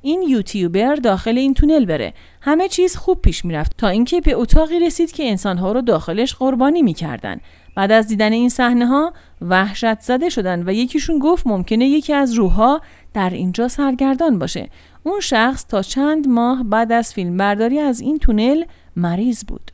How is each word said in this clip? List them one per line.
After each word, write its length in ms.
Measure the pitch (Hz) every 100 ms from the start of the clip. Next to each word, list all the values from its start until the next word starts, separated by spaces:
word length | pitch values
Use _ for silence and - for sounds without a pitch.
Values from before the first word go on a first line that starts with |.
این 200 | 269 339
یوتیوبر 720 | 349 240 190 208 175 180 240
داخل 440 | 294 240 190 220 240
این 160 | 269
تونل 300 | 269 294 311
بره. 300 | 202 151 98 - - -
همه 280 | 277 311 381
چیز 280 | - 359 -
خوب 260 | - 349
پیش 220 | - 160
می‌رفت 320 | 175 156 151 -
تا 100 | 214
اینکه 320 | 196 247 349
به 140 | 311
اتاقی 440 | - 240 311 311 349
رسید 340 | 339 - 330
که 160 | - 277
انسان‌ها 440 | 196 202 180 185
رو 80 | 233
داخلش 540 | 240 165 160 185 247
قربانی 480 | - 262 247 262 339
می‌کردن. 580 | 247 160 160 117 - 90 - - - -
بعد 160 | 202
از 160 | 220 214
دیدن 240 | 208 214
این 160 | 226 247
صحنه‌ها 640 | - 247 240 240 277 330 - - -
وحشت 580 | 175 185 202 196 226 220
زده 280 | - 254 339
شدن 400 | - 185 175 175
و 40 |
یکیشون 460 | 208 254 302 311 311
گفت 280 | 285 349 240
ممکنه 400 | 202 180 220 262
یکی 260 | 302 285
از 220 | 285 269
روح‌ها 460 | 233 190 175 233 311 - - -
در 160 | 214 185
اینجا 380 | 180 185 180 240
سرگردان 680 | - 277 254 269 262 330 208
باشه. 300 | 135 156 - - - -
اون 180 | 311 403
شخص 440 | - 233 233 - -
تا 140 | 208
چند 460 | 196 269 285 311 285
ماه 360 | 233 240 262
بعد 280 | 233 214 226
از 220 | 233 226
فیلمبرداری 640 | - 175 180 202 208 226 285
از 220 | 294 233
این 180 | 254 311
تونل 460 | - 214 233 302 339 - - -
مریض 480 | 175 175 240 220
بود. 260 | - - -